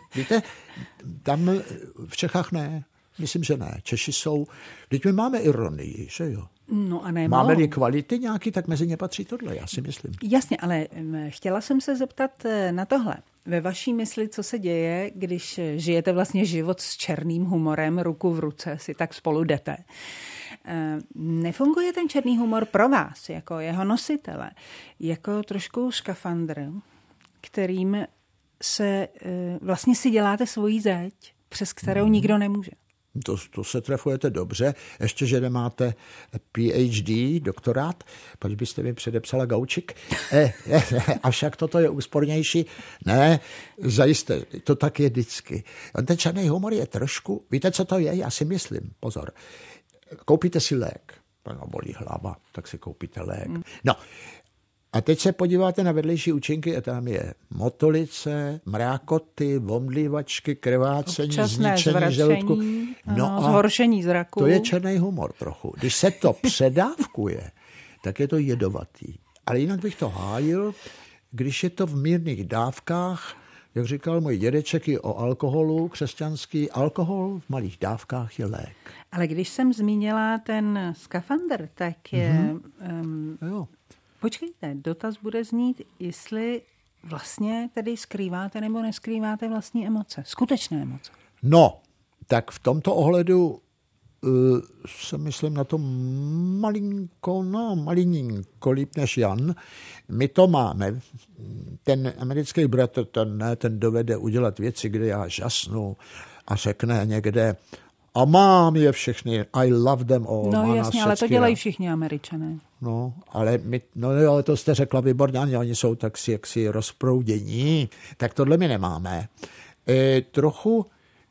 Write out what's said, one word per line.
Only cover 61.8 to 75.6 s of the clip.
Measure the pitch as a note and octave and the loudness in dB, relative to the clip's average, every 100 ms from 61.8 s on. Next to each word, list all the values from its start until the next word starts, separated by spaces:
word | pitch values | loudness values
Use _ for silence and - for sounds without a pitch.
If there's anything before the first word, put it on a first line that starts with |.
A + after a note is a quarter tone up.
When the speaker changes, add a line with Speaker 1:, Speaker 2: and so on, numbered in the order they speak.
| D#3+ | 4
Speaker 2:
zvracení, | D3+ E3 C3 | 4 4 4
Speaker 1:
žaludku. | D3+ D3+ G3+ G#3+ G#3+ A3+ A#3+ B3+ G#3 | 4 4 4 2 0 -2 -4 -8 -2
Speaker 2:
ano, | D#3+ | 0
Speaker 1:
No | G3 G3 | 2 2
a | |
Speaker 2:
zhoršení | - G#3 G#3 - A#3+ G#3 | 6 6 6 4 4 4
zraku. | F3 F3 F3 G#3 | 2 0 0 2
Speaker 1:
To | C#3+ | 6
je | F#3+ | 6
černý | A3+ F3+ F#3 F#3+ | 4 0 0 0
humor | F#3+ E3 D2+ - | 0 -2 -6 -6
trochu. | - - - - | -8 -8 -12 -4
Když | B2+ - | -2 2
se | F#3 | 2
to | - - | 4 2
Speaker 2:
<laughs> | - | 4
Speaker 1:
předávkuje, | B3+ - C3 D3 A#3 E4 - - G2+ - E2 _ - - - - | 0 4 4 4 2 0 -4 -2 -4 -4 -10 _ -20 -20 -20 -10
tak | F#2+ A#2 | -8 -2
je | C#3+ | 0
to | D#3 | 0
jedovatý. | C#3 A#2+ G2 - - _ - E2+ _ _ - | 0 0 0 -2 -10 _ -18 -18 _ _ -2
Ale | B2 | 0
jinak | D#3+ G3 | 0 -2
bych | G#3 - | -4 -4
to | A#2+ | -6
hájil, | F#2 G2 A#2 D#3 F3+ G#3 - - - - _ _ | -4 -6 -2 0 0 -2 -6 -18 -20 -20 _ _
když | B2 C3+ C3 | -6 -4 -2
je | F3+ | -4
to | F3+ F3 | -2 -2
v | C#3+ | 0
mírných | D#3 F3 E3 G2+ F2+ | 2 0 0 -4 -2
dávkách, | A2 B2 - - F3 F3+ F3 - - - - _ A#2 | -2 -2 -4 -4 -4 -2 -6 -10 -18 -20 -20 _ -6
jak | A#2+ | -4
říkal | C#3+ E3+ E3+ | -4 -2 0
můj | D3+ G2+ | 0 0
dědeček | A2+ D3 D3 D#3+ D#3 | 2 0 0 -2 0
i | C3 | -2
o | A2 G#2 | -2 -2
alkoholu | A#2+ B2+ C#3 D3+ | -2 0 0 2